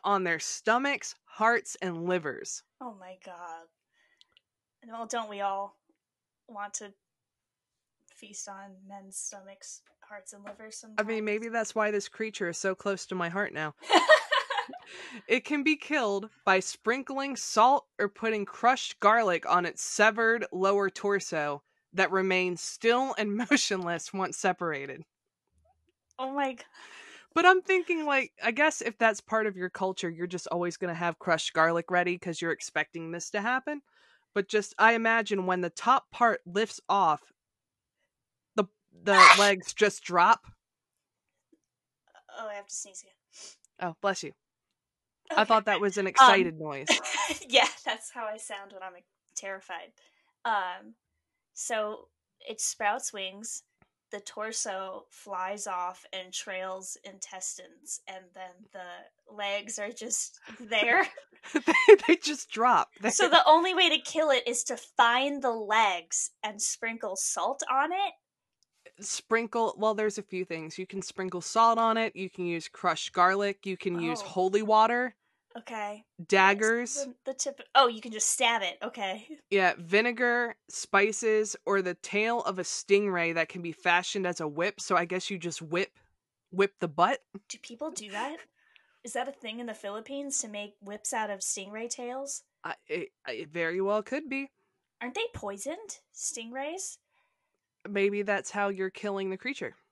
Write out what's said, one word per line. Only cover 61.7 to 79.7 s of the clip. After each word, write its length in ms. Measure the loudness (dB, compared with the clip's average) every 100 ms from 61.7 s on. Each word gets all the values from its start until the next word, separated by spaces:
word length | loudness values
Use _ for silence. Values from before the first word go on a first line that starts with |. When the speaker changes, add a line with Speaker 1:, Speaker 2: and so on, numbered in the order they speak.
| 6 10 10 10
Speaker 1:
they 80 | 2
just 320 | 2 -6 -8
drop. 400 | 0 4 4 2 -2
They 120 | -2
Speaker 2:
So 180 | 2 6
the 160 | 6 8
only 260 | 6 6 2
way 120 | 2
to 100 | 2
kill 280 | -2 -2 2
it 120 | 2 0
is 160 | -4 -4
to 100 | -8
find 640 | -4 2 4 4 0 -2
the 80 | -4
legs 800 | -4 0 4 4 2 -4 -6 -6 -6
and 160 | -8 -4
sprinkle 540 | -6 -4 -6 -6 -8 -4
salt 460 | -4 -2 -2 -2 -2
on 200 | 0 0
it? 200 | 0 -4 -6 _ _ _ _ _ _ -20 -16
Speaker 1:
Sprinkle, 760 | -10 -10 -2 -2 0 -2 -2 0
well, 160 | -2
there's 240 | 0 -2 -4
a 60 |
few 200 | -8 -8
things. 340 | -6 -8 -10 -10
You 80 | -10
can 160 | -8
sprinkle 380 | -10 -8 -6 -6
salt 360 | -4 4 4 4
on 180 | 2 2
it, 180 | -2 -4
you 140 | -10
can 160 | -6 -4
use 220 | -4 -6
crushed 460 | -4 -2 -2 -4
garlic, 520 | 4 4 4 0 -4 -8
you 120 | -6
can 220 | -4 -4
use 200 | -2 -4
Speaker 2:
Oh. 60 | -4
Speaker 1:
holy 340 | 0 2 2
water. 540 | 4 4 4 2 -4 -8 _ _ _ -18
Speaker 2:
Okay. 460 | -12 -10 -10 -10 _ -18
Speaker 1:
Daggers. 720 | 2 6 6 6 2 0 -2 -6
Speaker 2:
Yes, 80 | -8
the, 260 | -10 -14
the 20 | -8
tip, 240 | -8 -8 2
oh, 140 | 4 6
you 140 | 2
can 100 | -8
just 180 | -4 -2
stab 320 | 2 2 2
it. 160 | -2 -6
Okay. 420 | -10 -6 -6 -6 -12 -20 _
Speaker 1:
Yeah, 240 | 2 2